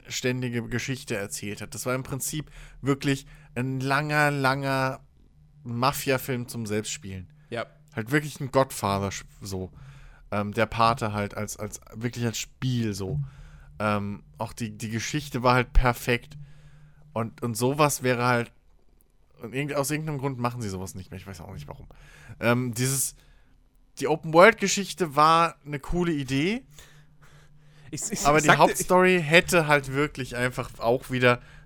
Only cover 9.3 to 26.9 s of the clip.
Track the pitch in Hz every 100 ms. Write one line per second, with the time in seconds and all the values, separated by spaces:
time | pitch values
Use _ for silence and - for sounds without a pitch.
9.3 | - 98 95 92 - - - - - -
10.3 | 104 104 104 110 113 113 123 113 104 101
11.3 | - 104 - 104 - - 107 120 117 120
12.3 | - - - 131 123 113 98 95 95 139
13.3 | - - - - - 107 104 101 104 -
14.3 | - 110 - 113 104 110 113 - 151 147
15.3 | 127 123 123 120 - 127 120 - 120 -
16.3 | - - - - - - - - 110 113
17.3 | - 120 113 127 147 147 - 127 120 123
18.3 | 120 117 _ _ _ _ _ _ _ _
19.3 | - 117 123 143 143 135 151 156 143 139
20.3 | 123 120 123 107 92 95 95 92 95 95
21.3 | 87 82 95 73 - - - - - -
22.3 | - 113 120 127 113 127 135 - - _
23.3 | _ _ _ _ _ _ - - 151 165
24.3 | 160 202 220 190 - 185 - 165 139 156
25.3 | 165 170 - 143 147 - 175 170 151 131
26.3 | 135 165 240 - - -